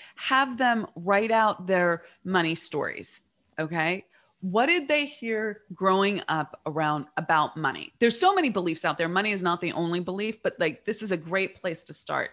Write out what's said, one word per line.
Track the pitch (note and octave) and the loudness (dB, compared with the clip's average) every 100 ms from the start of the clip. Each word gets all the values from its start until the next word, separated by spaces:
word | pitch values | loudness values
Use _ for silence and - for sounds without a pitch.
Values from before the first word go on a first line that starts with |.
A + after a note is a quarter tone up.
| - - | -20 -8
have | - C4 C4+ A#3+ | 0 2 2 2
them | B3 A#3 G#3 - | 2 2 -2 -4
write | F3 G3+ A3 | 0 2 4
out | A3+ A3 - F3+ | 4 2 0 0
their | F#3 F3 E3+ - _ | 2 2 0 -6 _
money | F#3 F#3 E3 | -2 0 2
stories. | E3 - D3+ F#2+ - - - _ _ _ - | -2 -4 -4 -4 -8 -14 -18 _ _ _ -8
Okay. | D#3 E3 D#3+ F#3 - _ _ _ | -4 -2 0 -2 -8 _ _ _
What | F#3 G3+ C#4 | -2 2 4
did | F4 C#4 | 2 2
they | D4 | 0
hear | C#4+ - A3+ A3 G#3+ G#3 - | -2 -6 -6 -4 -4 -8 -14
growing | E3+ F#3+ F#3+ G3 G3+ - | -2 2 4 2 0 -2
up | D#3+ D3 - | -2 -4 -8
around, | D#3+ D3+ D3+ D3+ C3+ - | -6 -2 0 0 -4 -4
about | E3 D#3+ D3+ | 2 2 2
money? | D#3+ C#3+ D2+ - - | 0 -4 -4 -10 2
There's | A#3 A3+ | 2 4
so | F#4 | 4
many | G4 C#4+ | 4 2
beliefs | G3 E3+ D#3+ E3 | 0 -2 0 -2
out | D3 | 0
there. | E3 | 0
Money | F3+ G#3+ | 0 0
is | G3+ | 0
not | F3+ F3 | 0 0
the | F3 | -2
only | - E3+ F3 | -2 -2 -2
belief, | F3 F#3+ G#3+ A3 | -4 -4 -6 -4
but, | F3+ - | -4 0
like, | E3 C#3 - | -2 -2 -6
this | A3 | -6
is | G#3+ | -2
a | F3 | -4
great | D#3+ F#3+ F#3+ - | -2 -2 -2 -4
place | F#3 D#3+ | -8 -8
to | - | -12
start | D#3 - C#3 - | -14 -6 -6 -6